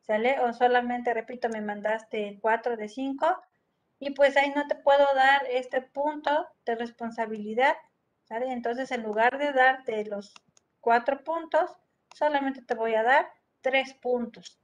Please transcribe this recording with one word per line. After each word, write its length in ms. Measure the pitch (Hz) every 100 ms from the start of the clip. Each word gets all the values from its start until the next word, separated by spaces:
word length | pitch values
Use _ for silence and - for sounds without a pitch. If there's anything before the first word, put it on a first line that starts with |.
¿sale? 360 | - 214 233 269
O 100 | 247
solamente, 600 | 233 247 247 240 247 240
repito, 340 | 226 226 247 233
me 140 | 220
mandaste 760 | 208 208 208 226 220 220 202 202
cuatro 340 | 226 226 240 226
de 140 | 214
cinco, 360 | 254 269 277 311 370 _ _ _ _ _ _
y 120 | 277
pues 240 | 277 277 277
ahí 160 | 285
no 140 | 285 285
te 80 | 302
puedo 300 | - 277 277 269
dar 300 | 262 277 262
este 320 | 247 254 262
punto 640 | 254 277 294 302 285 294 359 _ -
de 100 | 226
responsabilidad, 1000 | 233 - 233 233 220 220 208 220 269 320 _ _ _ _ _
¿sale? 260 | 226 262
Entonces, 400 | 247 233 247 262
en 120 | 247
lugar 340 | 220 208 240 269
de 160 | 294
darte 500 | 262 254 262 247 220 208
los 280 | 202 202 - _ _ _ _
cuatro 420 | - 233 240 277
puntos, 480 | - 330 311 311 349 - _ _ _
solamente 480 | - 302 294 269 269
te 140 | - 233
voy 200 | 226 220
a 80 |
dar 280 | 226 285 349 _ _ _
tres 320 | 262 269 262
puntos 680 | - 247 247 220 190 - _